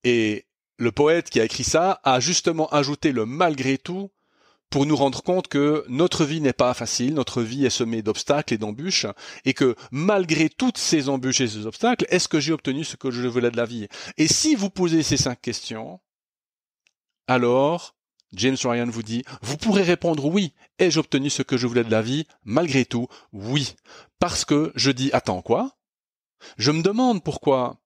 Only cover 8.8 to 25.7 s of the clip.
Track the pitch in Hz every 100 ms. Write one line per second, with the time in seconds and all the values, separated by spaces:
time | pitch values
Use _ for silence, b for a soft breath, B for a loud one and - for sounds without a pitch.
8.8 | 175 185 104 - B B 135 127 131 113
9.8 | B 131 180 208 175 151 156 - 254 -
10.8 | - 160 135 139 127 127 123 107 107 -
11.8 | 233 247 - 180 - 160 143 156 - 135
12.8 | 160 - 135 120 123 120 120 117 117 117
13.8 | 101 B B - 156 - 311 269 196 190
14.8 | 175 160 147 135 135 123 - 110 - 220
15.8 | 220 185 _ _ _ _ _ _ _ _
16.8 | _ _ _ _ - 127 120 127 139 170
17.8 | - _ _ _ _ 95 120 131 127 120
18.8 | 120 113 107 117 - B 107 151 226 196
19.8 | 175 175 170 156 139 196 175 b b -
20.8 | 180 156 - 139 139 - 131 127 123 120
21.8 | 113 110 110 143 156 b 107 123 170 131
22.8 | 120 120 123 B B 101 104 143 127 -
23.8 | B B B _ 175 - - 147 160 131
24.8 | 127 127 135 123 - 92 - 120 262